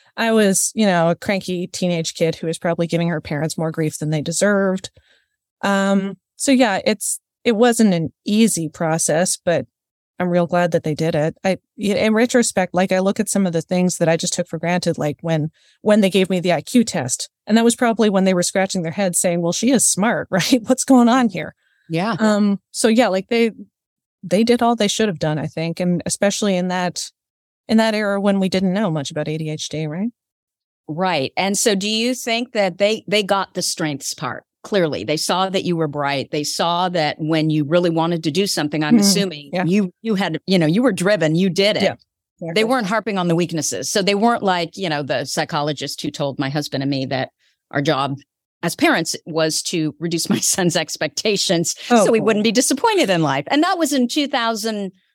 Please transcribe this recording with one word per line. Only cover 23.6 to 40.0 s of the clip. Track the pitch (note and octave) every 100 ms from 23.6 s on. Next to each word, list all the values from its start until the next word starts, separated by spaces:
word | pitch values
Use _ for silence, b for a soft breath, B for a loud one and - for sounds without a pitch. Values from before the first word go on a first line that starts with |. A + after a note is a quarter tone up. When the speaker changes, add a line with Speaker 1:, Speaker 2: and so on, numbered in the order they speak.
| G3+ _ _ _ _ _
Speaker 1:
they | F3+ F#3+
did | A#3 A#3+
all | A#3
they | A#3+ G3+
should | - G#3+
have | E3
done, | D#3 D3+
I | D3
think. | E3 E3 E3+
And | F3+ F3
especially | F3+ - G3+ - G#3 F3+
in | F3+
that, | F3+ F3+ E3+ - - _ _ _ _ -
in | A3
that | A3
era | G#3+ G3+ G3
when | G3+ G3
we | F#3+
didn't | F#3 F#3+
know | F#3+ G#3
much | D#3+ C3+
about | D#3 D3+
A | D#3
D | D#3
H | D#3 -
D, | D3+ D#3
right? | E3 A#3 - _ _ _ _ _ _ -
Speaker 2:
Right. | D#3 F#3 D#3+ C3+ -
And | F#3+ G3+
so | A#3
do | G3 G#3
you | A3 A#3+
think | B3 A#3+ A3+ B3
that | G#3+ F#3+ F3+
they, | G3+ A3 -
they | G#3
got | G3 G3 -
the | F3+
strengths | - - D#3 C3+ -
part? | - B2+ - - _
Clearly, | - G3+ D#3+ B2
they | G#2+
saw | D#3 - F#3 F#3+
that | F#3+
you | F3+ E3+
were | D#3
bright. | D3 C#3 C#3 -
They | D3+
saw | D3 - E3+ F3 F3+
that | F3 D3 -
when | D#3 D#3+ D#3
you | D3+
really | C#3+ F3 F3
wanted | E3 E3 E3+
to | E3
do | D#3+
something, | G3+ F3+ D3 D#3
I'm | D3+
Speaker 1:
Mm-hmm. | A#3
Speaker 2:
assuming | G3+ F3+ F#3+ D3 C#3+
Speaker 1:
Yeah. | C3+
Speaker 2:
you, | D#3 G#3 F#3 -